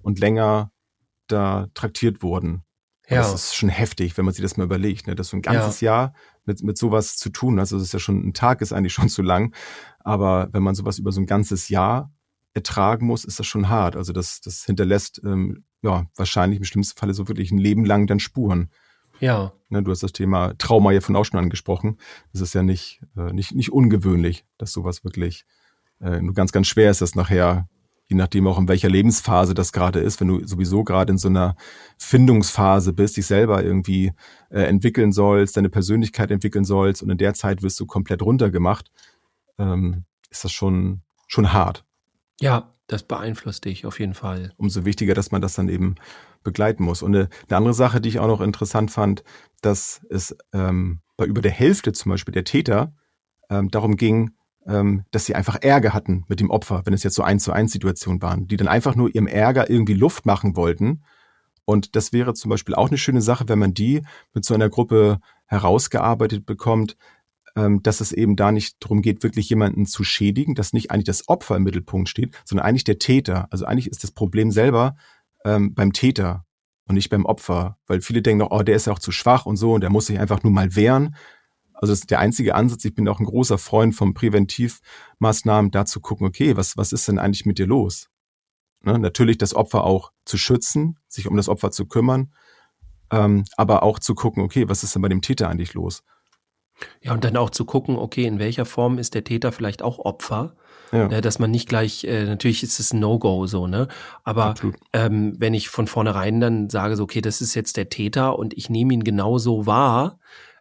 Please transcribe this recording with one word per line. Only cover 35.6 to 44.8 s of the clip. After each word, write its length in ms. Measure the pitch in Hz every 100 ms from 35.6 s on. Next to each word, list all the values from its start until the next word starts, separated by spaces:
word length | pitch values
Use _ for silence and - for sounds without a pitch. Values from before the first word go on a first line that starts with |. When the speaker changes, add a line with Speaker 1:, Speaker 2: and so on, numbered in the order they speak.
| 90
Speaker 1:
Persönlichkeit 600 | 98 90 113 110 - 104
entwickeln 360 | 101 104 104 98
sollst 360 | 98 98 98
und 80 | 101
in 80 | 92
der 160 | 101
Zeit 300 | 104 101 95
wirst 160 | 95 -
du 80 | -
komplett 340 | 98 95 92
runtergemacht, 720 | 101 127 104 87 87 107 - _ _ _ _ _ _ -
ähm, 480 | 98 92 90 90 - _ _
ist 140 | -
das 80 | 95
schon, 500 | - 98 92 92 95 - _ -
schon 240 | - -
hart. 300 | 101 90 92 _ _ _ _ _ -
Speaker 2:
Ja, 340 | 139 120 - _ -
das 160 | 107
beeinflusst 600 | - 104 110 110 107 - 98
dich 200 | 95 104
auf 140 | -
jeden 140 | 101
Fall. 400 | 95 95 92 92 -
Speaker 1:
Umso 280 | 101 95